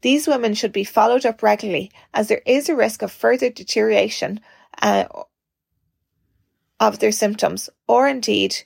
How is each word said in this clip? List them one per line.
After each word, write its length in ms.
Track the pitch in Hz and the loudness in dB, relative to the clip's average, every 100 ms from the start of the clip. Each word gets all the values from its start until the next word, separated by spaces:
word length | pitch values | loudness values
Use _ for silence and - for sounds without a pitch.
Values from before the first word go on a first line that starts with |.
these 260 | 247 285 311 | 2 2 2
women 260 | 269 226 | 0 0
should 200 | 208 214 | -2 -4
be 120 | 202 | -4
followed 400 | 202 - 220 247 | -2 2 4 2
up 200 | 247 220 | 0 0
regularly, 480 | 214 214 214 175 190 _ _ | 0 0 -2 -6 -6 _ _
as 140 | - 214 | -4 -2
there 160 | 220 | -2
is 240 | - 262 285 | 2 0 2
a 60 | |
risk 260 | 294 226 220 | 0 0 -2
of 120 | 196 | -10
further 360 | - 226 254 247 | -2 0 2 0
deterioration, 920 | 233 196 - 220 208 202 - - 208 _ _ _ - | -4 -6 -2 2 2 0 -4 -8 -8 _ _ _ -4
uh, 220 | - 202 92 - - _ _ _ _ _ _ _ _ _ _ _ _ _ _ _ | 0 0 -2 -8 -18 _ _ _ _ _ _ _ _ _ _ _ _ _ _ _
of 180 | 220 208 | 0 2
their 140 | 220 | 0
symptoms 580 | 214 214 208 - 180 - _ - | 0 -2 0 -2 -2 -12 _ 0
or 220 | 240 277 | 2 4
indeed 480 | 269 226 208 196 - | 0 -2 -2 -2 -4